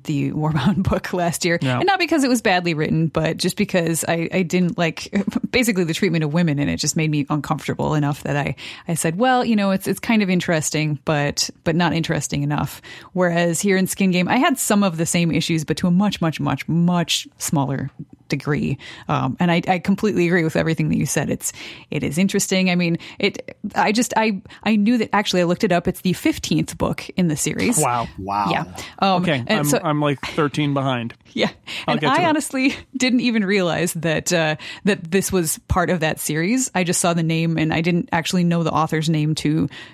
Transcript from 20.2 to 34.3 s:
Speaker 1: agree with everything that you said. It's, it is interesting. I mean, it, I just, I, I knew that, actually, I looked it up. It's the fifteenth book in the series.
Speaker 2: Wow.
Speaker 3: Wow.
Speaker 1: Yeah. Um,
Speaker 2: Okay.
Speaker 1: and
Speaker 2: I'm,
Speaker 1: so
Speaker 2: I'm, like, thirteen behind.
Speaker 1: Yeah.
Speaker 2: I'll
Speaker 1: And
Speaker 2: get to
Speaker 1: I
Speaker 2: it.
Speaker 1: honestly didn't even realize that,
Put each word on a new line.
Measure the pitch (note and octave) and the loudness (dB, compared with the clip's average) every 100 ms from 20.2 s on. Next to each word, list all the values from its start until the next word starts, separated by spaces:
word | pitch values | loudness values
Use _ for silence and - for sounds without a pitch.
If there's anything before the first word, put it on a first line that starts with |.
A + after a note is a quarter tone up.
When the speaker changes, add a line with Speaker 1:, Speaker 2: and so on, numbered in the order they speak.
| F3 | 2
Speaker 1:
agree | F3 | 2
with | D#3+ E3 | 2 0
everything | D#3+ D#3+ D#3 | 0 0 0
that | - | 0
you | D3+ | 0
said. | - C#3 | -2 -2
It's, | - - - - - - | -4 -6 -10 -16 -18 -10
it | D3+ | -6
is | C#3+ D3 | -4 0
interesting. | G3 G3+ - F#3+ F#3 | 0 0 0 0 2
I | F3 | 2
mean, | E3+ E3+ - - | 0 -2 -6 -4
it, | G#3 - - - G#3 - | -2 -2 -14 -12 -6 0
I | F#3+ | 2
just, | G#3+ A#3+ - | 2 0 0
I, | A3 F#3+ - - | 0 -2 -8 -6
I | - A3 | 0 2
knew | G3+ A#3+ | 4 2
that, | G#3+ | 2
actually, | G3+ G#3 F#3 | 0 2 2
I | |
looked | F3 F3 | 2 2
it | G#3+ | 2
up. | F3 F3+ | 2 0
It's | - | -2
the | F#3+ | -2
fifteenth | E3+ D#4 - - D#3 D#3+ - | 0 0 -2 -2 -2 -2 -4
book | - - - - | -4 -4 -8 0
in | F3 | 0
the | C#3+ | 0
series. | - - G3+ A#3+ | -2 -2 0 2
Speaker 2:
Wow. | C3 A#2+ A2+ - | 2 0 -4 -8
Speaker 3:
Wow. | G2 G2+ G2+ | -4 -2 0
Speaker 1:
Yeah. | E3 - - - - | 0 -4 -10 -12 -2
Um, | G3 F#3 | 2 2
Speaker 2:
Okay. | F3+ C#3 A#2 | 2 0 0
Speaker 1:
and | G#3+ | 0
Speaker 2:
I'm, | D3 | 2
Speaker 1:
so | A#3 | 0
Speaker 2:
I'm, | E3 D3 | 0 0
like, | D3 C#3 | 0 -2
thirteen | - - D3 D3+ D3 | -4 -2 0 0 0
behind. | C#3 C3+ B2 A#2 - _ | 0 0 -2 -4 -10 _
Speaker 1:
Yeah. | - - - - - - | -2 -2 -4 -14 -8 -2
Speaker 2:
I'll | |
Speaker 1:
And | A#3 | 0
Speaker 2:
get | D#3 | 2
to | C#4+ | 2
Speaker 1:
I | |
Speaker 2:
it. | E4+ | 2
Speaker 1:
honestly | D4+ - C4 C4 - - C4 | 0 -2 0 -2 -2 -8 -2
didn't | B3+ B3 | 2 2
even | B3 A3+ F#3+ | 2 2 2
realize | G3+ F3 D#3 F3 | 2 2 0 -2
that, | E3+ D#3+ D#3 D#3 | -2 -2 -2 0